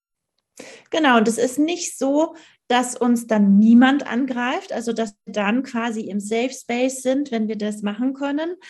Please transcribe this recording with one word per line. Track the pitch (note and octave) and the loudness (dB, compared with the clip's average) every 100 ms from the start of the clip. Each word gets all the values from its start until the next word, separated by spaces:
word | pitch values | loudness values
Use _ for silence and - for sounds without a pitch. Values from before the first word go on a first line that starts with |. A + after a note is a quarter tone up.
| _ _ _ _ _ - - - _ | _ _ _ _ _ -20 -20 -20 _
Genau, | E4 D4 A#3 | 0 4 4
und | A3 | 2
es | A3 | 0
ist | B3+ C#4+ | -2 0
nicht | D4+ F4 - - | -2 -2 -8 -4
so, | C4+ C#4+ E4 - - _ - | 0 0 0 -4 -20 _ -2
dass | B3 B3 - | 0 0 0
uns | A#3+ A#3 - | 0 0 0
dann | G#3+ G3+ G3 | 2 6 6
niemand | A3 A#3 C4 C#4+ - | 8 8 6 4 -2
angreift, | A#3 C4+ B3 B3 E4 - | -4 -4 -4 -4 -6 -6
also | - A#3 | -8 -4
dass | A3+ A3 - | -4 -6 -8
wir | - | -8
dann | G#3 G3+ A#3+ | -4 0 0
quasi | C4 A#3 A#3 A3 | -2 -4 -4 -6
im | G#3+ G3+ | -6 -8
Safe | G3+ A3+ C4 | -4 -2 -4
Space | C4 - A#3+ C4 C4 | -6 -6 -2 -2 -2
sind, | B3+ C4+ C#4+ | -2 -2 -2
wenn | A3+ G#3+ | -4 -4
wir | G#3+ | -4
das | G#3+ G#3+ | -6 -4
machen | G#3 G#3 B3+ | -6 -4 -4
können. | C4+ C#4+ C#4+ E4 F4+ | -4 -4 -4 -4 -8